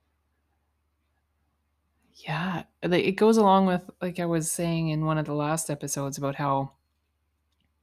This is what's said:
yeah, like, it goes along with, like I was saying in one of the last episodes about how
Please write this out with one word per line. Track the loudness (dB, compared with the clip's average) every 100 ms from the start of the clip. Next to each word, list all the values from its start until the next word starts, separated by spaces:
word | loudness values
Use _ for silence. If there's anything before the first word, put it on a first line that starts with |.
| _ _ _ _ _ _ _ _ _ _ _ _ _ _ _ _ _ _ _ _ _ -16
yeah, | -8 -6 -4 -6 -10 _
like, | -2 0
it | 0
goes | 2 4 6
along | 6 6 4
with, | 0 -6 -8
like | -6 -4
I | 0
was | 0 0
saying | -2 -2 0 -2
in | -2 0
one | -2
of | -2
the |
last | -2 -2 -2 -4
episodes | -6 -6 -6 -6 -4
about | -6 -2
how | -2 0 -2 _ _ _ _ _ _ _ _ _ _ _